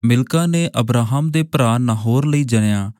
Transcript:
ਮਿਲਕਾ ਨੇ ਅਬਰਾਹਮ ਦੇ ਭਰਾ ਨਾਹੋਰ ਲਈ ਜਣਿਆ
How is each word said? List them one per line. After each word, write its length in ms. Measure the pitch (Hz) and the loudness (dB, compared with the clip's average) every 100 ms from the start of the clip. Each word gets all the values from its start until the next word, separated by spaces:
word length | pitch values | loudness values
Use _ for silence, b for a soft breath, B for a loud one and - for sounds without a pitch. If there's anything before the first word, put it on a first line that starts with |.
ਮਿਲਕਾ 420 | 117 120 127 160 170 | 0 0 0 0 0
ਨੇ 240 | 170 170 - | 0 -2 -2
ਅਬਰਾਹਮ 500 | 113 117 113 139 156 | -2 0 0 -2 -2
ਦੇ 120 | 156 | -2
ਭਰਾ 360 | 160 151 120 117 | -2 0 2 2
ਨਾਹੋਰ 480 | 123 110 110 123 147 | 0 -2 0 0 2
ਲਈ 180 | 147 | 0
ਜਣਿਆ 480 | 139 113 107 104 98 - | 2 2 2 0 -4 -10